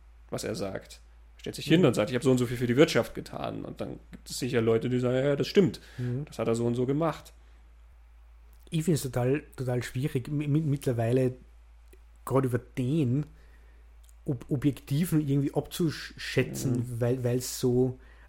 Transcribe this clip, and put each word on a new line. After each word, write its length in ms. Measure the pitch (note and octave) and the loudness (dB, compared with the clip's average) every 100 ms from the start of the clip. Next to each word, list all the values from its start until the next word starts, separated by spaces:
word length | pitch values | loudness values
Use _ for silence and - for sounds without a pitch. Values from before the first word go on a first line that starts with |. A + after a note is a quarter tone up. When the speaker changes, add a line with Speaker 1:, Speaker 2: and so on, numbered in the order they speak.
| - - - | -20 -20 -10
Speaker 1:
was 140 | A#2 | -8
er 120 | G#2 G#2 | -6 -4
sagt.“ 440 | G2 - - - - - - - | -6 -8 -12 -20 -20 -20 -20 -14
Stellt 180 | - - | -12 -8
sich 100 | C#3+ | 4
hin 140 | E3 | 6
Speaker 2:
Mhm. 60 | D3+ | 6
Speaker 1:
und 60 | G#2 | 4
sagt, 140 | G#2 | 0
„Ich 40 | B2 | 2
habe 80 | |
so 80 | C3 | 4
und 60 | B2+ | 4
so 80 | A#2+ | 2
viel 120 | B2 | -2
für 100 | A#2+ | 0
die 100 | A#2+ | 6
Wirtschaft 380 | E3 B2 A2 - | 6 4 0 -6
getan.“ 500 | - - A#1+ A1 - | -10 -8 -8 -8 -10
Und 160 | - | -10
dann 180 | G2 - - | -10 -10 -14
gibt 180 | - - | -18 -12
es 100 | - | -6
sicher 220 | B2 A#2 | -2 2
Leute, 280 | A2+ A2+ B2 | 4 2 2
die 100 | B2 | 0
sagen, 160 | B2 C3 | 2 2
„Ja, 80 | C#3+ | 2
ja, 60 | C#3+ | 0
das 120 | C3+ | 2
stimmt. 320 | G#3 D3+ - - - | 4 4 2 -16 -8
Speaker 2:
Mhm. 280 | B2 B2+ D3+ | -6 -4 -8
Speaker 1:
Das 120 | - | -4
hat 80 | A2+ | -2
er 80 | A#2 | 0
so 100 | A#2+ | 0
und 100 | A#2+ | 0
so 100 | B2+ | 0
gemacht.“ 480 | C#3+ E3 - - - - - - - - - - - - - - - - | 0 0 -4 -14 -20 -20 -20 -20 -20 -20 -20 -20 -20 -20 -20 -20 -20 -4
Speaker 2:
Ich 120 | D#3+ | -2
find's 180 | E3+ D3 | 2 0
total, 420 | C3 B2 B2+ D3 - - | 0 0 2 0 -2 -8
total 260 | B2+ B2 | -4 -2
schwierig. 440 | - B2+ D3+ C3 A#2+ | -2 -4 -2 -2 -2
Mi-, 180 | D3 D3 | -4 0
mi-, 140 | D3 | 0
mittlerweile 760 | D#3 C#3+ C#3 A#2 A#2 C3 B2+ B2+ - - - - - - - - - | 2 0 0 0 2 2 2 -2 -18 -20 -20 -20 -20 -20 -20 -16 -2
gerade 180 | C3 C3 | 0 2
über 120 | A#2+ | -2
den 680 | - - B2+ D#3+ B2 C#3 D3+ - - - - - - - - - - | -4 -4 0 2 2 0 -2 -12 -20 -20 -20 -20 -20 -20 -20 -12 -6
ob-, 240 | B2 - | -6 -4
Objektiven 760 | C3+ C#3+ B2+ - C#3 F3+ D3+ C#3+ | 0 0 -2 -4 -2 2 0 2
irgendwie 260 | C#3 C#3 | 0 0
abzuschätzen, 1200 | D3+ - - E3 - - - - C3+ B2+ C3+ C3 B2+ | -2 -6 -2 -2 -2 -12 -12 -2 -2 0 -2 -2 -2
Speaker 1:
Mhm. 240 | B2 A#2 | -2 -2
Speaker 2:
weil, 220 | A#2+ C3 | 0 0
weil's 360 | A#2+ B2 B2 - | 0 -2 -4 -2
so, 400 | B2+ B2 C3 B2 - - | 2 2 2 -2 -18 -20